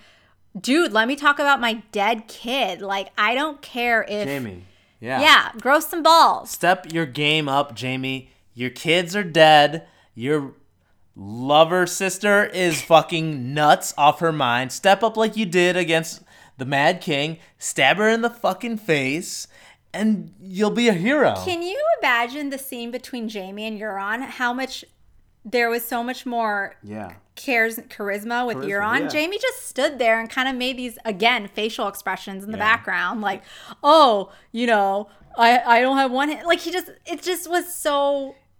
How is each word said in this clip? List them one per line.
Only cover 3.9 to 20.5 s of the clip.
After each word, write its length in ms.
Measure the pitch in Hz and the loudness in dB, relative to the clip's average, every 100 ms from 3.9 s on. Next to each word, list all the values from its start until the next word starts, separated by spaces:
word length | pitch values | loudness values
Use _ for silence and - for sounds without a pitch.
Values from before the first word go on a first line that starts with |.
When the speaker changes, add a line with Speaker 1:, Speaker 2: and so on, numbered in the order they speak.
| 226 - | 0 0
Speaker 1:
if 200 | 208 196 | -4 -4
Speaker 2:
Jaime, 360 | 139 117 90 95 _ _ _ | -6 -6 -12 -18 _ _ _
yeah. 220 | 113 135 | -4 2
Speaker 1:
Yeah, 300 | 302 262 - 226 | 6 6 4 -4
grow 200 | 240 302 | 0 0
some 240 | 311 359 | 0 0
balls. 480 | 311 330 262 170 - | 4 6 6 2 -6
Speaker 2:
Step 400 | - 170 185 151 | -2 0 0 -2
your 120 | 160 151 | -4 -4
game 420 | 123 147 156 147 | -2 0 0 0
up, 280 | 139 139 117 | 0 -2 -6
Jaime. 500 | 127 131 131 131 131 _ _ | -8 -6 -6 -8 -12 _ _
Your 160 | 117 123 | -8 -8
kids 460 | 123 170 170 170 196 | -6 0 0 0 -4
are 80 | |
dead. 640 | 180 160 156 151 147 160 - _ _ | 0 6 8 8 6 0 -12 _ _
Your 400 | - 123 151 139 - _ _ _ _ _ - | -8 -2 -2 -4 -14 _ _ _ _ _ -18
lover 720 | 98 113 131 147 160 180 180 | -14 -8 2 4 4 4 -2
sister 580 | - 190 185 208 202 208 | -2 -4 -2 2 2 2
is 360 | 180 180 147 | 0 -2 -2
fucking 720 | - 160 143 170 160 147 123 | 4 4 4 -4 -4 -4 -4
nuts 400 | 147 151 185 - - | 2 4 4 2 2
off 220 | 143 143 | 2 4
her 120 | 165 | 0
mind. 400 | 156 127 120 127 | 0 0 0 -2
Step 320 | - 202 196 | -2 2 4
up 120 | 226 220 | 2 0
like 200 | 220 220 | -2 -2
you 80 | 214 | -2
did 320 | 180 175 180 | 2 2 2
against 440 | 170 165 165 - _ - - - | 0 -2 -2 -12 _ -20 -20 -12
the 80 | 131 | -4
Mad 360 | 139 147 180 | 2 2 0
King, 360 | 180 143 151 160 - - | -2 -4 -4 -8 -18 -14
stab 400 | - - 139 170 | -8 2 2 4
her 100 | 214 | 2
in 120 | 226 | 0
the 80 | 233 | -2
fucking 480 | 233 185 190 240 220 | -2 -4 -4 -6 -6
face, 680 | - 151 131 151 185 - - - - _ _ | -2 0 0 -4 -6 -12 -14 -20 -20 _ _
and 400 | 180 220 202 160 - | -4 0 -2 -4 -18
you'll 300 | 190 | -12